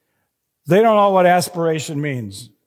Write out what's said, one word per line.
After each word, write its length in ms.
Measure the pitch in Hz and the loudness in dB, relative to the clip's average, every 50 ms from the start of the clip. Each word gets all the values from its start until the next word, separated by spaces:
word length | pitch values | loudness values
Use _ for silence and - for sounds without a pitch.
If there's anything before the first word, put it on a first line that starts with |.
| _ _ _ _ _ _ _ _ _ _ _ _ _ | _ _ _ _ _ _ _ _ _ _ _ _ _
they 140 | 143 165 202 | 0 2 2
don't 160 | 226 226 214 | 4 4 4
know 140 | 208 202 202 | 4 2 2
what 140 | 190 185 180 | 2 4 4
aspiration 760 | 180 180 180 165 - - 170 165 165 160 156 135 - 160 143 | 4 2 2 0 -4 -6 -4 -2 -2 -2 -4 -6 -8 -8 -6
means. 500 | 147 147 135 127 113 101 98 98 120 - _ _ _ | -6 -6 -6 -8 -10 -12 -14 -18 -20 -20 _ _ _